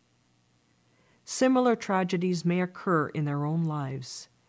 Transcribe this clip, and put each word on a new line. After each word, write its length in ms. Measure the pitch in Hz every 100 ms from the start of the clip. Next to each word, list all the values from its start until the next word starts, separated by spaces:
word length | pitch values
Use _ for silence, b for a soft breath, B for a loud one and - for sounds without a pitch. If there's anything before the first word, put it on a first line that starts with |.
| - - - - - _ B B B B B B -
Similar 500 | - 262 254 254 233
tragedies 720 | - 190 185 185 180 180 170
may 160 | 175
occur 480 | 180 - - 170 147
in 160 | - 147
their 180 | 143
own 220 | 147 160 165
lives, 640 | 151 135 135 127 - - B